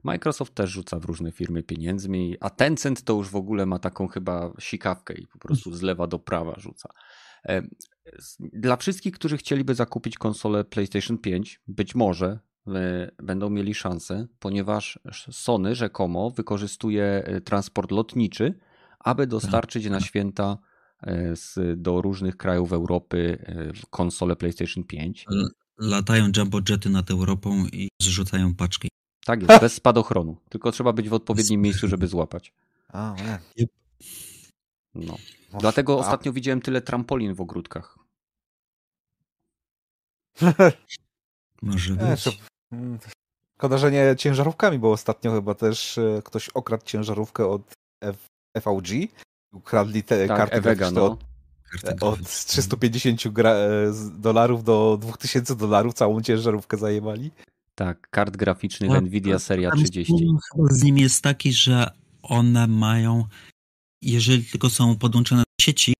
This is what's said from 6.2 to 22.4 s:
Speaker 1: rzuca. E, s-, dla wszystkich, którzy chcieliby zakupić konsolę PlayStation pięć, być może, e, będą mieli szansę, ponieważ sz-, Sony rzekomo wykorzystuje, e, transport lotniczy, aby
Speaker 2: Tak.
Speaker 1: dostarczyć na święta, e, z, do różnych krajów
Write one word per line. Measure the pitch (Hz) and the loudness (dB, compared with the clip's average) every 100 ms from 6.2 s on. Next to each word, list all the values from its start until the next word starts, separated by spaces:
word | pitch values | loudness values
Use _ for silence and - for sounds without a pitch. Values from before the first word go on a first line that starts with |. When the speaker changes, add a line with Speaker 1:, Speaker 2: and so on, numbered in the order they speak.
| - 85 82 - | -6 -6 -6 -10
Speaker 1:
rzuca. | 90 - - _ - - - _ | -18 -20 -20 _ -20 -20 -20 _
E, | - 92 - - - _ - - | -6 -6 -6 -18 -20 _ -20 -20
s-, | - - - | -20 -18 -16
dla | 107 127 123 | -4 0 0
wszystkich, | - 185 196 | -2 -4 -8
którzy | - 160 147 | -6 -6 -6
chcieliby | - 139 135 | -4 -2 -2
zakupić | 117 117 117 117 - | -2 -2 -4 -10 -6
konsolę | 110 104 107 104 | -6 -4 -2 -2
PlayStation | 101 110 98 101 98 117 | -2 -4 -4 -4 -4 -6
pięć, | 107 90 107 - - | -2 -4 -6 -14 -14
być | 95 95 | -6 -4
może, | 127 104 85 92 107 _ _ - | 0 0 0 -4 -4 _ _ -10
e, | 95 90 90 92 - | -6 -4 -6 -8 -12
będą | 95 95 104 | -8 -6 -4
mieli | 101 101 | -2 -4
szansę, | 104 95 87 - 98 117 _ | -6 -6 -8 -8 -10 -10 _
ponieważ | 101 101 98 104 - - | -6 -4 -2 -4 -6 -14
sz-, | - - - | -18 -18 -18
Sony | - - 113 95 | -8 -2 0 0
rzekomo | 120 110 - 92 87 113 | -2 -4 -2 -4 -2 -4
wykorzystuje, | 123 110 104 101 - 113 104 101 98 92 | -6 -6 -4 -6 -6 -4 0 0 -2 -4
e, | 95 | -8
transport | - 101 98 - 95 | -2 -4 -2 -6 -2
lotniczy, | 98 113 127 107 - 123 190 _ _ _ _ | -2 -2 0 -2 0 -2 -2 _ _ _ _
aby | 120 127 | -2 -2
Speaker 2:
Tak. | 135 | -2
Speaker 1:
dostarczyć | 110 98 113 113 120 107 | -2 0 -2 -2 -6 -4
na | 98 | -2
święta, | 98 101 98 98 101 98 _ _ _ _ | -2 -2 -2 -2 -4 -4 _ _ _ _
e, | - 87 87 82 | -6 -4 -4 -6
z, | - - 90 85 | -8 -4 -2 -2
do | 87 90 | 0 0
różnych | 98 95 92 | 0 -2 -6
krajów | 92 | -4